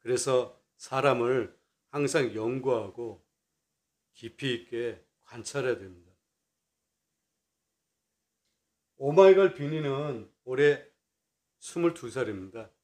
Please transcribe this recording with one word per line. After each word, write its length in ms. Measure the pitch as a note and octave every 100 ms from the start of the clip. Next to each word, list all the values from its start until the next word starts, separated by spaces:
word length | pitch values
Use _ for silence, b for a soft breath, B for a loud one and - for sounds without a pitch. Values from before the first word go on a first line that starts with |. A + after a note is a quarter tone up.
그래서 600 | A#2 B2 C#3 B2+ A#2+ - _ _
사람을 800 | - C3 C#3 B2+ A#2+ B2+ G#2 _ _ _ _
항상 460 | C#3+ C#3+ D#3+ B2+
연구하고 880 | G#2+ A2 C3 C3 A#2 G2+ G#2+ A#2 G2+ _ _ _ _ _ _ _ _ _
깊이 400 | _ A2+ _ C#3
있게 500 | A#2 - A#2 A#2+ G#2+ _ _
관찰해야 560 | _ B2 A2 C#3+ C3 A2+
됩니다. 340 | F#2+ F2 _ _ _ _ _ _ _ _ _ _ _ _ _ _ _ _ _ _ _ _ _ _ _ _ _ _ _ _ _ _
오마이걸 580 | C3+ D#3 F#3+ F#3+ F#3+
비니는 760 | - C#3+ D#3 C#3+ C3+ D3 B2 G2 _
올해 400 | - C3 D3 C#3 - _ _ _ _ _ _ _
스물두 520 | - E3+ E3+ E3 A#2+
살입니다. 600 | A2+ A2 G2 F#2+ A2+ G#2+ _